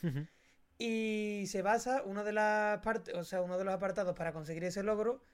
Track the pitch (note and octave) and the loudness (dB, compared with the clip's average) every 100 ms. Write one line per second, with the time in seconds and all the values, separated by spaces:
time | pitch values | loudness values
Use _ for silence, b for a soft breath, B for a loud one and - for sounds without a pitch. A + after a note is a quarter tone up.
0 | E3+ C3+ D#3+ b b b _ - A#3 A3+ | -2 -2 -6 b b b _ -6 -2 0
1 | A3 G#3+ G#3 G#3 G3 G3+ F#3+ A3+ B3 C4 | 0 0 -2 -2 -2 0 2 2 2 0
2 | G3 G3 G#3 G#3+ G#3+ G#3+ G#3 G#3 G#3+ A3+ | 0 -4 0 2 4 4 2 0 0 -2
3 | - F3 E3+ F#3 F3+ F3+ F#3+ F#3+ F#3+ F#3+ | -2 -6 -2 -2 0 0 0 0 0 0
4 | F#3 F3+ E3 D#3+ D#3 E3 F3+ F#3 G3+ G#3+ | 0 0 -2 -4 -6 -4 -2 0 0 2
5 | G#3+ C4 b | 2 -2 b